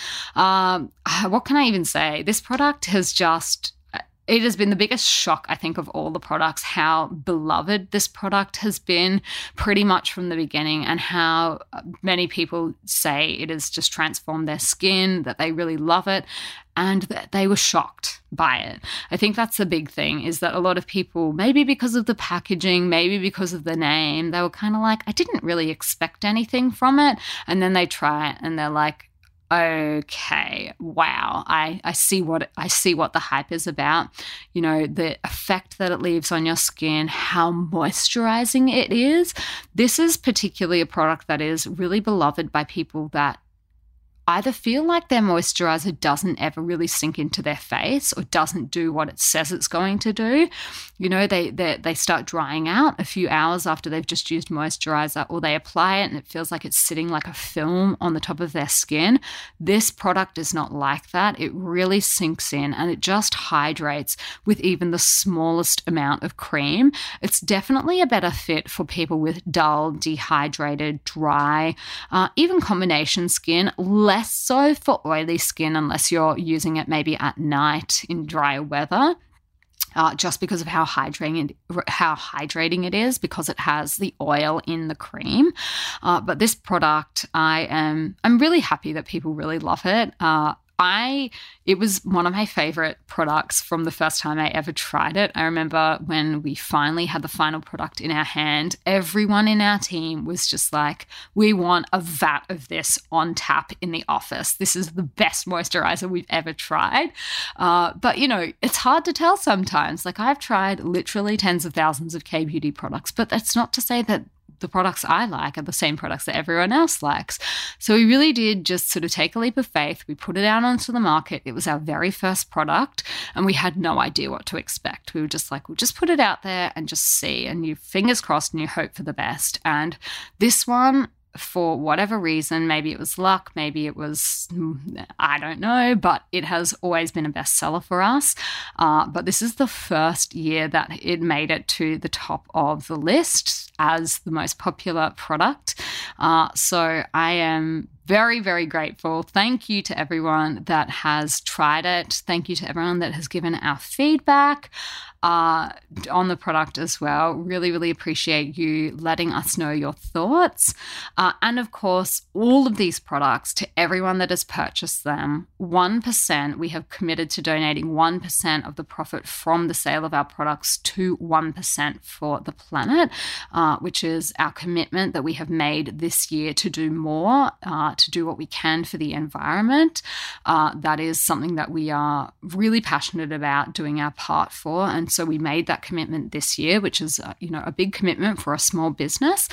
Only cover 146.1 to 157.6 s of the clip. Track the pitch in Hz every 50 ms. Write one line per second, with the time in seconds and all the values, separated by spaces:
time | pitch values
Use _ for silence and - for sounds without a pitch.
146.1 | - - - 165 165 160 160 - - - - - 185 175 165 160 160 160 - -
147.1 | - 156 165 165 175 175 165 160 160 160 156 160 160 156 156 - - - - -
148.1 | 196 214 226 233 233 240 202 190 175 170 170 156 - 165 156 - - - - 165
149.1 | 160 165 170 - - 196 208 240 254 - - - 214 196 - - - - 156 139
150.1 | 170 160 160 160 156 156 156 156 156 - 156 - 170 156 - - - - - 156
151.1 | 147 151 151 147 - - - - - - 156 147 151 160 165 180 180 175 165 -
152.1 | - - - - 175 170 165 - 175 165 180 - 175 170 165 175 175 175 170 -
153.1 | - 156 160 - - 175 160 170 165 - - 147 143 139 - - - - 277 302
154.1 | 311 294 - - 285 285 285 285 285 285 - - - - - - - - - -
155.1 | - _ - 170 170 170 165 165 160 160 160 - - - - - 156 - - -
156.1 | - 180 185 185 175 - - 185 160 156 156 - - - 160 156 - - 151 147
157.1 | 143 147 160 165 165 160 170 175 185 180